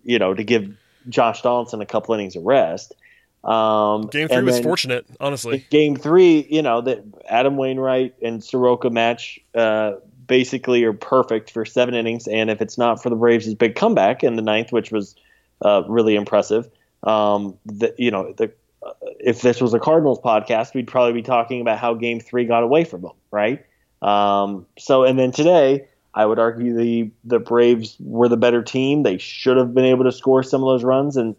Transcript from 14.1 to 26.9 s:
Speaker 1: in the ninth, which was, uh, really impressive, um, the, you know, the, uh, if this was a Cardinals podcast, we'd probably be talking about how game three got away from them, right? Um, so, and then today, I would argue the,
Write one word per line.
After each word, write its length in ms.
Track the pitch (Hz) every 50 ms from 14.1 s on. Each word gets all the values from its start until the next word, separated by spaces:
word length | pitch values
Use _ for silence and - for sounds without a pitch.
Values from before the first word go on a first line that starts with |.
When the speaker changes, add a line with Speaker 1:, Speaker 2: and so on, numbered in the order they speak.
| 127 - -
Speaker 1:
in 120 | 131 117
the 60 | 113
ninth, 320 | 107 110 107 110 117 - 120
which 180 | 113 104 -
was, 240 | 110 107 101 - _ _ _ _ _ _ _ _ _ -
uh, 220 | - 104 104 98 85
really 280 | - 110 117 110 107 104
impressive, 520 | 104 104 - - 104 - - 107 113 123 - _ _ _ _ _ - -
um, 540 | 110 110 107 104 104 104 104 101 98 92 _ -
the, 300 | 107 104 101 117 110 -
you 140 | - 123 120
know, 220 | 104 98 92 - -
the, 180 | - 113 107 - _ _ _ _ - -
uh, 60 | - - - - - - -
if 220 | - 127 113 -
this 200 | - 123 117 120
was 120 | 131 117 113
a 60 | 113
Cardinals 400 | - 156 160 165 156 139 120 -
podcast, 540 | - 123 110 107 104 - 117 110 117 - -
we'd 140 | 131 120
probably 260 | - - 131 123 120 117
be 80 | 120
talking 400 | 110 127 127 117 117 113 127 123
about 160 | 120 117 107 110
how 140 | 123 120 117
game 260 | 113 117 117 117 113
three 240 | - - - 123 123
got 200 | 113 117 117 120
away 200 | 117 143 165 165
from 180 | 160 - 87 90
them, 100 | 85 - _ _ -
right? 320 | - 104 104 113 135 - _ _ _ _ _ _ _ -
Um, 640 | - 101 104 101 101 101 101 101 101 101 101 95 87 _ _
so, 260 | - - - 139 131 131
and 120 | 127 131
then 140 | 131 127 127
today, 560 | 127 - 151 170 180 165 143 131 139 139 139 _ _ _ _ _ -
I 120 | 110 110
would 140 | 107 113 117
argue 340 | 113 117 117 117 120 123 117
the, 360 | 113 117 117